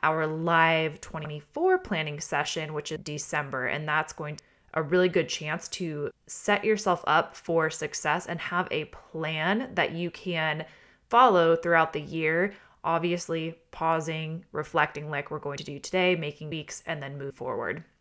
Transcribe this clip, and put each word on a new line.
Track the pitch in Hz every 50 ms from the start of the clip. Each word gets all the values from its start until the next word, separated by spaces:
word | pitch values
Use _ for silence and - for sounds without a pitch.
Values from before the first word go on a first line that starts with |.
our | - 156 160 160 156 156
live | 160 160 165 170 170 165 160 165 165 160 160 156 151 -
twenty | - - - 160 151
twenty-four | 151 151 151 147 _ _ 294 339 381 370 370
planning | 370 - 202 160 156 151 147 147
session, | - - - 143 156 - - 165 156 151 156
which | 151 147 -
is | 156 156
December. | - - 147 147 - - - 151 147 139 139 131 123 127
And | - 147 156 151
that's | 151 156 156 - -
going | - 160 147 151 151
to | _ _ _ _ _ _ -
a | 160
really | 156 143 165 180 180 185
good | 160 185 160 -
chance | - - 156 151 156 175 - -
to | - - 185 165 151 147 147 - - _ _
set | _ - - - - 208 202 -
yourself | 220 214 208 - 196 175 175 -
up | - 151 160 165 - -
for | - - - 165 165 160 156
success | 160 - 156 151 - - - 151 151 175 180
and | - 170 165
have | - - 180 175 185 -
a | - 151 151
plan | - - - - - - 160 160 156 160 156 156 175 202 220 269 - -
that | - 160 -
you | - 165 175 175
can | - - - 185 170 165 160 156 151 156 160 - - - - _ _ _ _ _
follow | - 233 254 247 202 180 165 165 165
throughout | 165 165 170 170 165 160 160 -
the | 156
year. | 147 135 147 165 160 156 160 165 185 202 202 - - - _ _ _
Obviously, | 160 165 165 165 175 175 175 - - 165 165 160 165 160 - _ _
pausing, | - - 160 165 165 160 151 156 160 160 160 156 160 165 - _
reflecting | - - 156 - - 160 151 151 - 147 151 151
like | 151 143 143 -
we're | 156 151
going | - 143 143 139
to | -
do | - 147 139
today, | - - - 185 180 180 180
making | 170 160 147 143 - 156 151
tweaks, | 165 160 147 - - - - -
and | 165 151 139
then | 139 139 143
move | 139 139 139
forward. | - - 131 117 107 117 87 92 - 160 _ _ _